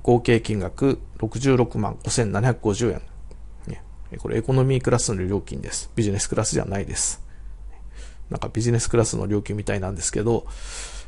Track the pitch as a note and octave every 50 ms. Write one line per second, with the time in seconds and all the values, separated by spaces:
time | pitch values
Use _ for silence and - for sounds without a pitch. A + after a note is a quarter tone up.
0 | - B2+ A#2+ A#2+ - B2+ A#2 A2 - - A2 G2+ F2+ - - - C#3 C#3 - -
1 | - - - - A2+ A2 - A#2+ C3+ C#3 C3 B2 A#2+ A2+ - A#2 G#2 G2+ G#2+ -
2 | - A2+ - C3+ A2+ G2+ G2+ G2+ A#2 C3 A#2+ - - G#2+ G2+ G2+ A#2+ A2 E2 -
3 | - - - - - - - - - - - - - - - - - - - -
4 | - - - - - - A2+ A2+ - - C3 C3 B2+ C3+ C3+ B2 - B2 B2 A#2
5 | - - G#2+ F2+ F#2 F#2 G2+ F#2+ - - - - - - - - - - - -
6 | G#2+ G#2 G2 G2 - - - A2 G#2+ - - - - - G2 G2+ - - - -
7 | - - - - - - - - - - - - - - - - - - - -
8 | - - - - - - - - - - - G#2+ A2+ A#2+ A#2 A2+ - - - A#2
9 | A2 - - A2 G2 G2 G#2 G#2 G2+ - G#2 G#2 G2+ - G2+ G2 F#2 F#2+ G2+ F2
10 | E2 - - - G#2 A#2 A#2 - - - - - - - - - - - - -
11 | -